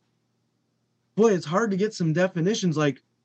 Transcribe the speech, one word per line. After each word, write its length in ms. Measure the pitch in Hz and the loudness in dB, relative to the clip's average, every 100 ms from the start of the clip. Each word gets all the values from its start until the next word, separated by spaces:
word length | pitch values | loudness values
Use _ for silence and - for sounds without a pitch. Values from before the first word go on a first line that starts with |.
| _ _ _ _ _ _ _ _ _ _ _ | _ _ _ _ _ _ _ _ _ _ _
boy, 200 | - 226 | 2 2
it's 100 | 185 143 | 2 0
hard 240 | 180 226 | -2 0
to 40 | 190 | -2
get 160 | 214 | -2
some 220 | 214 170 | -2 -2
definitions. 640 | 156 185 180 170 226 185 151 | 0 0 0 -2 0 -2 0
Like, 260 | 147 131 _ _ | -2 -2 _ _